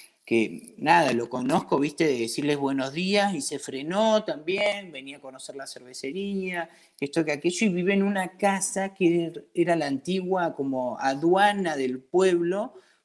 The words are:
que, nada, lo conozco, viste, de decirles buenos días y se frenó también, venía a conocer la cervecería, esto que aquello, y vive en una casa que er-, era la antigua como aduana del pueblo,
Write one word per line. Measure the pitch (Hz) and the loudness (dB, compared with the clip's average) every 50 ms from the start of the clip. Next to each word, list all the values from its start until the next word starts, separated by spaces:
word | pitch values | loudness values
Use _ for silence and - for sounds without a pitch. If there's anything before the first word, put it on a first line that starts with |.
| - _ _ _ _ | -20 _ _ _ _
que, | - 117 113 107 95 85 - - - - | 0 2 2 2 0 -4 -12 -16 -18 -12
nada, | - - 151 170 170 156 131 120 | -4 4 4 6 6 6 4 2
lo | 117 117 117 | -2 -2 -4
conozco, | 127 123 123 131 160 170 - - - 139 | -6 -6 -2 0 0 0 0 0 0 0
viste, | 143 147 147 - 175 | 0 -2 0 0 2
de | 151 135 120 | 2 2 0
decirles | 117 113 - - 143 147 147 139 | -2 -4 -4 -2 0 0 0 0
buenos | 139 135 135 135 131 135 | 0 -2 0 -2 -2 -4
días | 139 165 185 190 202 202 202 202 190 | -4 -4 -2 2 2 2 2 2 0
y | 147 | -2
se | 135 - 151 139 | -4 -6 -6 -6
frenó | - - 131 131 139 160 185 208 220 220 214 214 214 | -8 -8 -10 -8 -6 -4 0 2 2 4 2 2 0
también, | - 151 143 156 170 190 202 208 208 202 202 196 180 | -2 -8 -8 -6 -6 -4 -2 -2 -2 -2 -4 -10 -14
venía | 151 135 131 139 143 139 | -16 -16 -16 -16 -18 -16
a | |
conocer | 139 135 131 131 - - 135 | -18 -18 -18 -16 -18 -16 -14
la | 139 135 | -14 -14
cervecería, | - - 127 123 123 127 - - 135 147 190 202 202 196 190 185 185 180 175 165 - - - _ _ _ _ | -14 -16 -16 -18 -16 -14 -10 -10 -8 -6 -6 -4 -4 -4 -4 -4 -4 -4 -6 -6 -8 -12 -20 _ _ _ _
esto | 143 143 - 165 160 | -8 -2 0 0 0
que | 156 | 0
aquello, | 147 143 - 170 175 - 226 | -2 0 -2 -2 0 2 0
y | 208 | 2
vive | 170 180 175 190 202 | 2 2 2 2 2
en | 196 | 2
una | 196 202 202 196 185 170 - | 2 2 0 -2 -4 -4 -4
casa | - 202 196 196 190 185 - - 190 190 190 | 0 0 0 2 0 -2 -4 -2 -4 -4 -4
que | 196 _ 190 170 170 170 170 | -2 _ 2 4 4 4 0
er-, | 165 165 147 - _ _ | -2 -6 -12 -16 _ _
era | 175 170 165 170 | 0 2 2 2
la | 165 147 | 2 2
antigua | 139 139 135 - 175 185 190 180 180 185 185 170 160 - | 0 -2 -4 -2 -2 -2 -2 0 0 0 0 0 -2 -2
como | - 139 135 135 127 127 123 110 - | -4 -4 -2 -2 -2 -4 -4 -6 -2
aduana | 127 135 139 143 156 170 185 190 202 208 208 202 190 165 151 | -2 -2 0 2 4 4 6 6 6 4 4 2 -2 -2 0
del | 139 135 127 127 127 | -2 -2 -2 -4 -6
pueblo, | - _ - 180 190 190 175 175 170 175 185 202 226 262 - - _ _ _ _ | -10 _ 2 4 4 6 4 4 2 0 -2 -2 -4 -6 -10 -20 _ _ _ _